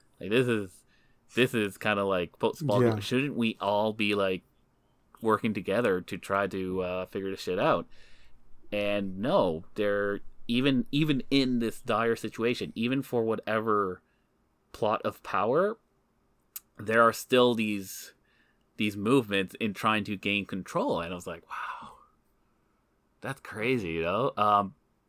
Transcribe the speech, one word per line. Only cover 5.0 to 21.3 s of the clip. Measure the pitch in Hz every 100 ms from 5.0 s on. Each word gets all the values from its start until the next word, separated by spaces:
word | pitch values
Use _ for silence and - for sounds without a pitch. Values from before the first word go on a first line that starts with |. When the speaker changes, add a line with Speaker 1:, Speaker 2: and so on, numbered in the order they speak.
| _ -
Speaker 1:
working | 110 104 117
together | 104 95 104 117 92
to | - 95
try | - 98 98
to, | 95 92 92
uh, | 90 92 92
figure | 101 95
this | 95
shit | - 92
out?" | 151 98 82 - - - - - - - -
And | 104 104 101 98 95
no, | 120 185 95 80 -
they're | - 104 101 101 101 - - -
even, | 120 139 131 113
even | 143 156 135 -
in | 139 127 120
this | 113 -
dire | - 107 117 113
situation, | 107 - 117 123 87 -
even | 120 135
for | 127 120
whatever | 113 110 - 110 110 104 95 92 _ _ _ _ _ _ _
plot | - 110 107
of | 110 -
power, | - 98 104 147 202 220 _ _ _ _ _ _ _ - - -
there | 107 113
are | 113
still | - - 127 123
these, | 113 107 101 95 - - _ _ _ _ _ _ -
these | 107 101
movements | 104 135 107 98 95 -
in | 110
trying | 92 113 107
to | 101 101
gain | 101 101 92
control. | 95 90 170 277 92
And | 85
I | 90
was |
like, | 92